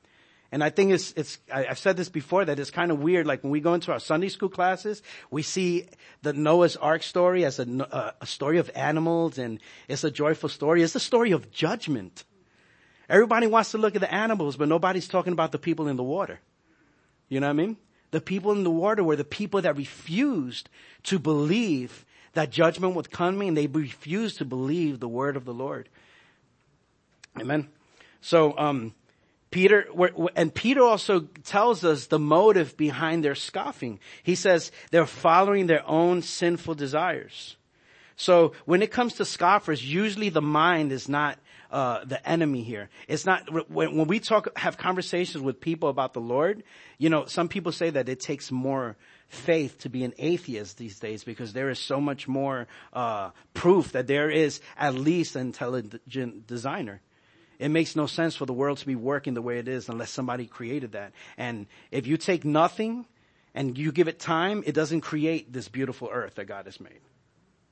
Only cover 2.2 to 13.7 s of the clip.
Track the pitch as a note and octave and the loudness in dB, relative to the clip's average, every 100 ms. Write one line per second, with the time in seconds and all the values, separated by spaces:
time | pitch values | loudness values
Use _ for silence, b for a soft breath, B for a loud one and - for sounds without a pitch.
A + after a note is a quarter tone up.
2.2 | - F#3 E3+ C#3 C3+ F3 F3 D3 D#3+ F3+ | 0 0 2 -2 -4 -2 0 2 2 2
3.2 | D3+ C3 C#3 D3 E3 F3 E3+ B2 - D#3+ | 2 -2 -2 0 2 0 0 -4 0 0
4.2 | F#3+ - F#3 - F3+ F#3 G#3+ G3+ B B | 0 -4 -4 0 0 0 -4 -8 B B
5.2 | B D3 - F#3+ F3+ F3 - - B B | B -8 -4 -2 0 0 -4 -16 B B
6.2 | D3 C#3+ D3+ F3 E3+ - D3 D#3+ - F3+ | -4 0 4 6 6 4 0 0 0 2
7.2 | F3+ F3+ D3 C3+ A#2+ C3 C3 B2+ A2 - | 2 4 0 -2 -4 -4 -4 -6 -6 -10
8.2 | B2+ - C#3 E3+ - B2+ C#3+ D#3+ E3 E3+ | -12 -4 0 2 0 -2 -2 0 0 0
9.2 | E3 C3+ A#2 A2 B B - C#3 D#3 C#3+ | -2 -4 -8 -10 B B -10 -4 -4 0
10.2 | D3+ D3+ D3 - D3 E3+ E3 - - A#3 | 0 0 -4 -2 2 4 4 0 2 2
11.2 | A#3 D3+ - - D#3 A3+ D#3+ A#2+ F#2 - | 4 2 -2 -4 -2 -2 -4 -6 -6 -16
12.2 | - _ b b b b b b - G3 | -20 _ b b b b b b 4 6
13.2 | A3+ A#3 A3+ A3+ - | 6 4 4 4 2